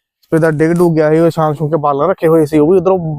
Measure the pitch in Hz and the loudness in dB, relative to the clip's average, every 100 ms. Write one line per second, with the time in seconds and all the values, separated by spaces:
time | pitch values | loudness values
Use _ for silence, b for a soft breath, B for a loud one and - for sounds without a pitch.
0 | _ _ - 160 160 151 160 175 175 156 | _ _ -4 0 0 0 0 0 0 2
1 | 151 160 165 160 156 147 151 156 147 139 | 2 2 0 0 -2 -2 -4 -2 -2 -2
2 | 170 - 160 160 151 151 151 190 180 190 | -2 0 0 2 2 2 2 2 2 -2
3 | 160 | -4